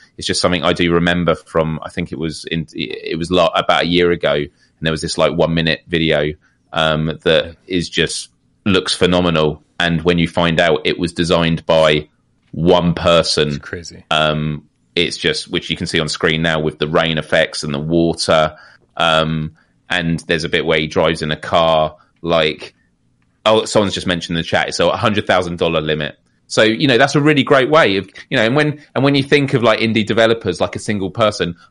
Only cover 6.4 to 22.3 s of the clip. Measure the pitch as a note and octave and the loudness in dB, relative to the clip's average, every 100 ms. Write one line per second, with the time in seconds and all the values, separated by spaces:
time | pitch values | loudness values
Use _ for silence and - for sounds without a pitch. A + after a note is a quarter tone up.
6.4 | _ _ _ - D#2+ D#2 D#2 D2+ F2 D#2 | _ _ _ -2 0 0 -2 -2 2 2
7.4 | E2 - - F#2 D#2+ - D#2 - - _ | 0 -12 -6 -4 -2 -2 -4 -4 -12 _
8.4 | _ _ G#2 F#2 - - F2+ F2+ F2+ D#2+ | _ _ 0 0 -2 0 2 2 2 2
9.4 | D#2 D#2 _ - F2 E2 F2 E2+ E2 - | 0 -2 _ -4 -2 0 0 2 0 0
10.4 | E2+ E2 E2+ D#2 E2+ - E2+ - E2+ E2+ | 0 2 2 2 -2 -2 -4 -2 0 2
11.4 | E2 E2 - D#2+ D#2+ D2+ - _ _ _ | 2 0 0 4 4 2 -2 _ _ _
12.4 | _ - F2 F2+ E2+ D#2+ F2+ E2+ D#2+ - | _ -2 2 4 2 0 4 4 2 0
13.4 | D2 C#2+ - F2+ E2 F2 _ D#2 D#2 D2+ | -2 -4 -10 -14 -16 -20 _ 0 0 0
14.4 | D#2 D2 - _ _ F2 E2 - E2 D2+ | -4 -6 -12 _ _ -2 -2 -2 -2 -2
15.4 | - F2 - D#2+ F2 E2 D2+ - F2 D#2+ | -4 -6 -4 -6 -2 -2 -2 -2 0 0
16.4 | E2 D#2+ D#2 - D2+ E2 E2 D#2 D2+ E2+ | 0 0 -2 -4 0 0 0 -2 0 0
17.4 | D#2 - D#2 C#2+ D#2 E2+ E2 E2 - E2 | 0 -4 -8 -6 -2 0 0 -2 0 2
18.4 | E2 - - _ _ - E2 D#2+ D#2+ D#2+ | 2 -4 -20 _ _ -2 0 2 0 -4
19.4 | D#2 - _ _ _ F2 E2 D#2+ - E2 | -6 -12 _ _ _ -4 -2 -4 -2 -4
20.4 | D#2+ E2+ D#2 D#2 D#2+ F#2 D#2+ E2 D2+ D#2 | -2 -2 0 0 0 0 0 -2 -4 -6
21.4 | - F2+ E2 D#2+ D#2 - _ _ E2+ | -2 2 2 2 0 -4 _ _ -2